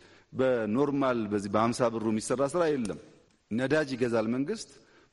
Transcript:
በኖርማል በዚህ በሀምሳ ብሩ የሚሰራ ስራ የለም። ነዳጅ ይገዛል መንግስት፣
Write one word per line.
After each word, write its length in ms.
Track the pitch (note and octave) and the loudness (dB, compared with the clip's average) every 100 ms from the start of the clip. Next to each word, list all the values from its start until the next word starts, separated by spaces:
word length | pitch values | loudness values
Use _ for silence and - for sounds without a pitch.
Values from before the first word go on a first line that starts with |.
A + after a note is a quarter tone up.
| - - _ | -20 -20 _
በኖርማል 840 | A2 C3 B2 G#2+ A#2 C#3+ C#3 C3+ A#2+ G#2+ | -2 2 2 0 2 2 2 2 0 0
በዚህ 220 | G#2 G2+ | -2 0
በሀምሳ 300 | G#2+ A#2 A#2+ A#2+ | 2 2 2 0
ብሩ 160 | A2+ A2 | 0 0
የሚሰራ 360 | G#2+ - B2+ C#3 | -2 0 -2 0
ስራ 140 | F3 | 0
የለም። 340 | E3 C#3+ G#2 D#2+ - - _ _ - | 0 0 -4 -8 -14 -20 _ _ -8
ነዳጅ 380 | A2 C3 D#3 C#3+ | -4 0 0 0
ይገዛል 360 | B2+ B2 A2+ A2 | -2 0 2 0
መንግስት፣ 420 | B2 C#3+ A3+ - - - _ _ | -2 -4 -6 -12 -20 -20 _ _